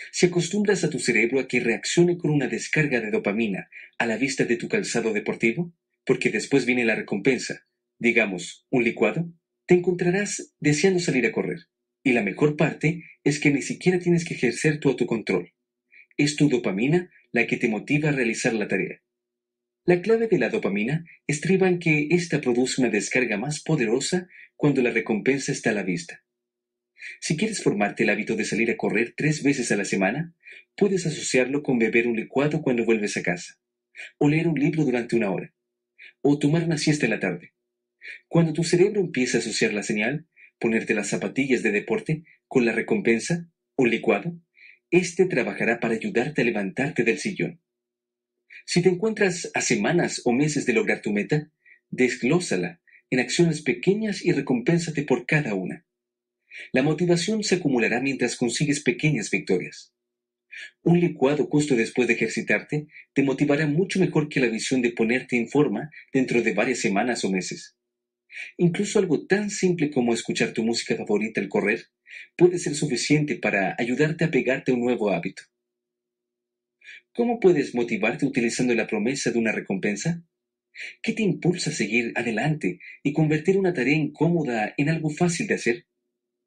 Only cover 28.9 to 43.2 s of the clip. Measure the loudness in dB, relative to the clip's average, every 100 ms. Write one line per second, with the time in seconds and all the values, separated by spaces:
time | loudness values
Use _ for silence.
28.9 | -2 -4 -2 -2 0 0 0 0 -2 -2
29.9 | 0 0 -2 -6 _ -20 -20 _ 0 2
30.9 | 2 -2 -4 0 0 2 -2 0 2 2
31.9 | 2 0 -2 -4 -2 0 0 0 0 2
32.9 | 0 0 -4 -4 -4 -8 -20 _ _ _
33.9 | -20 -16 0 2 4 2 2 0 2 0
34.9 | 0 0 0 0 -4 -6 _ _ _ _
35.9 | _ -20 _ 2 2 2 2 2 0 2
36.9 | 2 2 0 -2 -6 -12 _ _ _ _
37.9 | _ -20 -20 _ 2 2 2 2 4 4
38.9 | 2 -2 0 0 0 -2 0 0 0 -2
39.9 | -2 -2 -4 -8 _ -20 -4 0 0 0
40.9 | -2 -2 -4 -4 -2 0 2 2 -2 -2
41.9 | -4 -2 -6 -6 _ _ 2 2 0 0
42.9 | 0 2 0